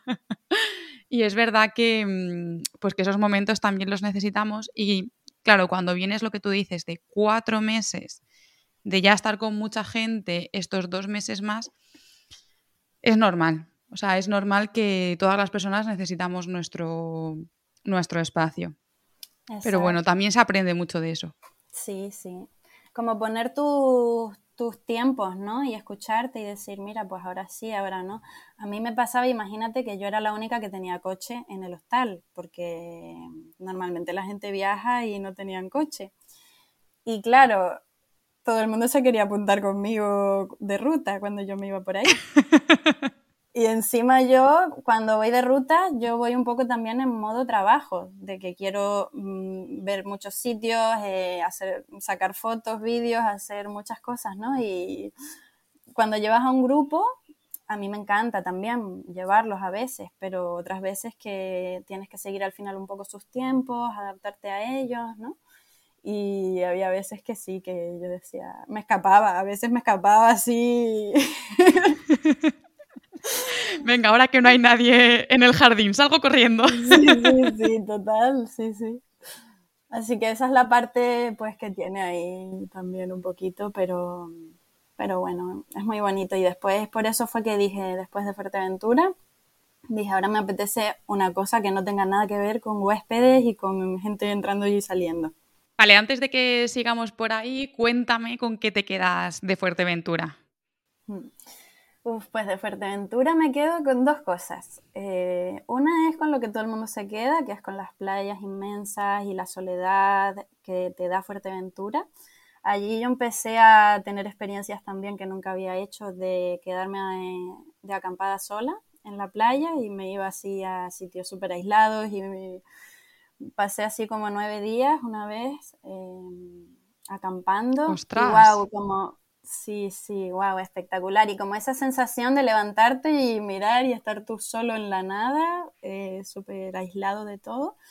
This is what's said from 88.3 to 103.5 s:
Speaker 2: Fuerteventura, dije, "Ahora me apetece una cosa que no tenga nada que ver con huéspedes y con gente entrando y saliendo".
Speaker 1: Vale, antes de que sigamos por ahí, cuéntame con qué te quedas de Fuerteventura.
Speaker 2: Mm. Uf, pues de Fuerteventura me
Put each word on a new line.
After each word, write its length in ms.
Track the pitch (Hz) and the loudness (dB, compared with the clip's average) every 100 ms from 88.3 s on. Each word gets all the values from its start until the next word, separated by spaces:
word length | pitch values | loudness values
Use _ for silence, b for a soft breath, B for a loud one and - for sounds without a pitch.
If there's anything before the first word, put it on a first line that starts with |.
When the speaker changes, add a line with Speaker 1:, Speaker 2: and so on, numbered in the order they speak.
Speaker 2:
Fuerteventura, 800 | 202 196 196 185 185 220 247 370 370 _ _ _ _ _ _ - | -8 -6 -4 -4 -2 2 2 2 -2 _ _ _ _ _ _ -8
dije, 220 | 214 202 | -6 0
"Ahora 180 | 190 190 | 0 0
me 100 | 214 | 0
apetece 580 | 202 - 202 - 208 - - | -2 -4 -4 -2 -2 -4 -6
una 260 | 202 190 | 0 0
cosa 300 | 180 196 214 | 0 0 0
que 80 | 202 | 0
no 140 | 190 | -2
tenga 200 | 190 202 190 | -2 0 0
nada 200 | 196 208 | 2 0
que 120 | 202 | 0
ver 220 | 202 220 | -2 -2
con 220 | 220 208 | -4 -2
huéspedes 600 | 196 208 - 226 254 262 | 0 0 0 4 6 8
y 100 | 240 | 6
con 440 | 208 190 190 185 185 | 0 -2 -2 -2 -4
gente 300 | 202 208 208 | -6 -4 -2
entrando 360 | 202 196 202 202 | -2 -2 -2 0
y 140 | 202 | 0
saliendo". 500 | 196 185 170 165 160 - _ _ _ - | -2 -4 -2 -4 -6 -10 _ _ _ 4
Speaker 1:
Vale, 180 | 214 202 | 8 8
antes 240 | 214 269 | 6 -2
de 100 | 269 | -2
que 380 | 262 254 240 240 | 0 2 2 0
sigamos 440 | 254 233 233 226 | 0 -2 -2 -4
por 200 | - 220 | -4 -4
ahí, 400 | 220 233 262 269 - | -2 -4 -6 -8 0
cuéntame 640 | 233 240 240 233 233 233 | 0 2 0 -2 -2 -6
con 200 | 233 220 | -6 -4
qué 140 | 220 | -2
te 120 | 208 | -2
quedas 560 | 196 190 185 175 180 170 | -4 -2 0 0 -4 -6
de 140 | 190 190 | -4 -2
Fuerteventura. 840 | 185 170 180 170 165 165 160 - _ _ _ _ _ _ - | -2 -2 -2 -2 -4 -4 -4 -10 _ _ _ _ _ _ -14
Speaker 2:
Mm. 220 | 196 - _ b b b b b b | -14 -14 _ b b b b b b
Uf, 240 | 233 226 208 | -8 -8 -8
pues 180 | 220 208 | -6 -4
de 100 | 196 | -4
Fuerteventura 800 | 208 202 196 202 196 240 262 | -6 -8 -6 -6 -4 0 2
me 160 | 330 311 | 4 2